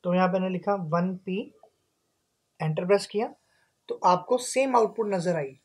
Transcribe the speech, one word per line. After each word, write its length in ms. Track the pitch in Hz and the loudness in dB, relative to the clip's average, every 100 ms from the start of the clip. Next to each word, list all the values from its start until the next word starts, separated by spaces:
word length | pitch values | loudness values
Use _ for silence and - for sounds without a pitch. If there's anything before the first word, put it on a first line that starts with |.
तो 100 | 180 | 0
यहाँ 140 | 180 185 | 2 2
पे 60 | |
मैंने 160 | 185 185 | 2 -2
लिखा 260 | 180 202 202 160 | -4 -2 -2 0
one 260 | 170 180 180 | -2 -2 -4
P, 220 | - 190 262 _ - _ _ _ _ _ _ _ _ _ | -6 -6 -8 _ -20 _ _ _ _ _ _ _ _ _
enter 260 | 156 156 180 | -4 -4 2
press 220 | 202 196 | 2 2
किया, 260 | 208 254 - _ _ _ _ - | -4 -4 -8 _ _ _ _ -12
तो 100 | - 185 | 0 4
आपको 320 | 180 - 247 | 4 2 -2
same 360 | - 247 269 240 | 0 -2 2 2
output 300 | 214 - 214 | 2 0 -2
नज़र 280 | 190 170 165 | -2 -2 -2
आई। 200 | 135 135 | -4 -12